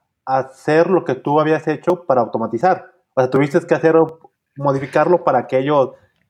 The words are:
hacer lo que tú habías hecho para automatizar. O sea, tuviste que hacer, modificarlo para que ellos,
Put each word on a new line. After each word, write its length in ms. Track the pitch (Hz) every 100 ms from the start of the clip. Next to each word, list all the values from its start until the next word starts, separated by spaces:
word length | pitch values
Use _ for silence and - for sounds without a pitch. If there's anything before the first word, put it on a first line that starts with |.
| _ _ -
hacer 640 | 135 127 - - 156 175
lo 140 | 180
que 120 | - 147
tú 260 | - 147
habías 260 | 151 156 151
hecho 380 | 151 - 180 -
para 160 | 131
automatizar. 640 | 113 117 110 113 180 180 - _ _ -
O 60 |
sea, 80 | 127
tuviste 300 | 139 143 170 165
que 80 | 156
hacer, 200 | 160 160 160 - - _ _ -
modificarlo 680 | 139 135 135 156 156 175
para 240 | 170 131 120
que 120 | 131
ellos, 320 | 135 147 131 - _ _ _